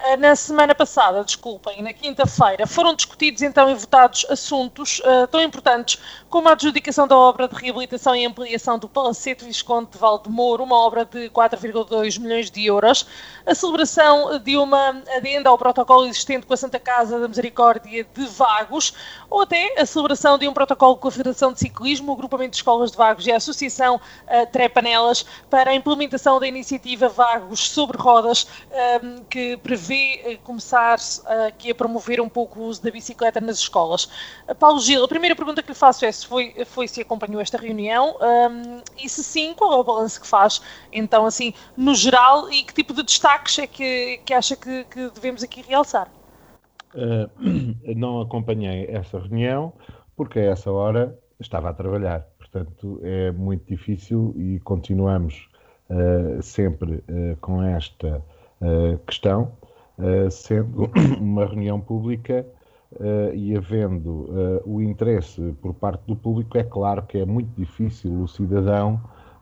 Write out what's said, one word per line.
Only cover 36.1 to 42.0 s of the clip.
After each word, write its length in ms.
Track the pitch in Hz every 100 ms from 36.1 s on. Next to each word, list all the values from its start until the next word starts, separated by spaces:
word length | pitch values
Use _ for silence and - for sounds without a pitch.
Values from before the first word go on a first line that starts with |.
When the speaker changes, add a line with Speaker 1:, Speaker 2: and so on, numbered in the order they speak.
| -
Speaker 1:
se 80 | -
foi, 260 | 247 240 - 240
foi, 220 | - 247
se 140 | -
acompanhou 400 | 226 220 208 208
esta 160 | 202 226
reunião, 580 | 226 214 208 233 294 294
hum, 680 | 240 240 240 240 240 240 - -
e 40 | 269
se 160 | -
sim, 300 | 285 330 311 330
qual 180 | 415
é 40 | 262
o 60 |
balanço 360 | 247 220 220 -
que 60 | -
faz, 340 | 208 208 - - - -
então, 340 | 214 214 226 220
assim, 280 | - 240 - - -
no 180 | 262
geral, 560 | 247